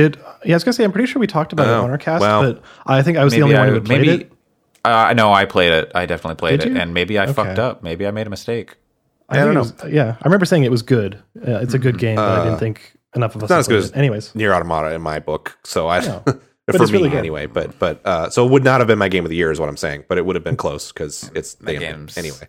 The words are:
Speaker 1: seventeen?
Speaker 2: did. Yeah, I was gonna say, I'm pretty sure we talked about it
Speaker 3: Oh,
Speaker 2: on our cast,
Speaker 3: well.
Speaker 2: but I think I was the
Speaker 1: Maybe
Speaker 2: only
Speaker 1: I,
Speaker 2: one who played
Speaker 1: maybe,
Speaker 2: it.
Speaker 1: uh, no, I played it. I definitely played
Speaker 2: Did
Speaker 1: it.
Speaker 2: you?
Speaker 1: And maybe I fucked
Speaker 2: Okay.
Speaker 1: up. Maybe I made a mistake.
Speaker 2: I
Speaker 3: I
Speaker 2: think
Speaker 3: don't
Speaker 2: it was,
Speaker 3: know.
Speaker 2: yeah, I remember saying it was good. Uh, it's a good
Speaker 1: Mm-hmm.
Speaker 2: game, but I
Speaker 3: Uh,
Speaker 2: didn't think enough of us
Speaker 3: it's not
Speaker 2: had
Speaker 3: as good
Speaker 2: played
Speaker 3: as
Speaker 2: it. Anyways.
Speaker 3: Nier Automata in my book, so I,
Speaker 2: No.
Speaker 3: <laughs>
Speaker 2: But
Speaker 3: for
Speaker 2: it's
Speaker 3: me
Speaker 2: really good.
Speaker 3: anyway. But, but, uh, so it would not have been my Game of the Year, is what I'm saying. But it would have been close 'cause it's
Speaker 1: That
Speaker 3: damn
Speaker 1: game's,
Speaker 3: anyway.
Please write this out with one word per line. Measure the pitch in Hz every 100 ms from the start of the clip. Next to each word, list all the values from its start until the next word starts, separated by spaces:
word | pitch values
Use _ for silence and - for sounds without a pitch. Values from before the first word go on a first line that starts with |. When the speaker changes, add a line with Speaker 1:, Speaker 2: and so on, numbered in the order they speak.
Speaker 1:
seventeen? | 151 147
Speaker 2:
did. | - - -
Yeah, |
I | 165
was |
gonna | 247
say, | 240
I'm | 208
pretty | 185 247
sure | 269
we | 208
talked | 156 156
about | 156 120
it |
Speaker 3:
Oh, | 117
Speaker 2:
on | 101
our | 143
cast, | - 160
Speaker 3:
well. | 101 107
Speaker 2:
but | 131 113 - - -
I | 135
think | 139 160
I |
was | 139
the | 117
Speaker 1:
Maybe | 143
Speaker 2:
only | 107
Speaker 1:
I, |
Speaker 2:
one | 104
who | 104
played | 104 139 156
Speaker 1:
maybe, | 175
Speaker 2:
it. | - _ _ _ _ _
Speaker 1:
uh, | 117 113 107 117
no, | 107
I | 98 98
played | 101 87
it. | 80 -
I | 90 87
definitely | 85 82 80
played | 85 80
Speaker 2:
Did | 233
Speaker 1:
it. |
Speaker 2:
you? | 262
Speaker 1:
And | 85
maybe | 87 87 104
I | 98
fucked | 139 101
Speaker 2:
Okay. | 95
Speaker 1:
up. | 123 -
Maybe | 85 82 101
I |
made | 107 107
a |
mistake. | 98 - 117 - - _ _ _ _ -
Speaker 2:
I | 127
Speaker 3:
I |
Speaker 2:
think | 214
Speaker 3:
don't | 170
Speaker 2:
it |
was, | 117 -
Speaker 3:
know. | -
Speaker 2:
yeah, | 147 113 117
I |
remember | - 196
saying | 180 175
it | 127
was | 123
good. | 113 123 98 101 _ -
Uh, | 131 107
it's | 131
a | 135
good | 123
Speaker 1:
Mm-hmm. | 98
Speaker 2:
game, | 113 110
but | 104
I | 92
Speaker 3:
Uh, |
Speaker 2:
didn't | 85 80
think | 113 104 - _ _
enough | - 113 110
of |
us |
Speaker 3:
it's | 107
not | 175
Speaker 2:
had |
Speaker 3:
as | 123
good |
Speaker 2:
played | 110
Speaker 3:
as | 87
Speaker 2:
it. | 135
Anyways. | 139 107 -
Speaker 3:
Nier | 107 107
Automata | 90 85 80 78
in | 82
my | 80 76
book, | 76 78 - -
so | - - 82
I, | 90
Speaker 2:
No. | 143 98 -
Speaker 3:
<laughs> | - _ _ -
Speaker 2:
But | 185
Speaker 3:
for |
Speaker 2:
it's | 113
Speaker 3:
me | 202
Speaker 2:
really | 156
good. | 139
Speaker 3:
anyway. | 85 76 76
But, | - 80 -
but, | 85 76
uh, | 101 85 82
so | - 123
it |
would | 139
not | 131 131
have | 113
been | 107
my | 95
Game | 92
of | 82
the |
Year, | 82 82
is | 78
what | 76
I'm | 73
saying. | 80 73 -
But | 90
it | 87
would | 90
have |
been | 80 80
close | 82 73 -
'cause | - 78 - -
it's | 80 78
Speaker 1:
That | - 78
Speaker 3:
damn | 76
Speaker 1:
game's, | 80 78 73 -
Speaker 3:
anyway. | 80 67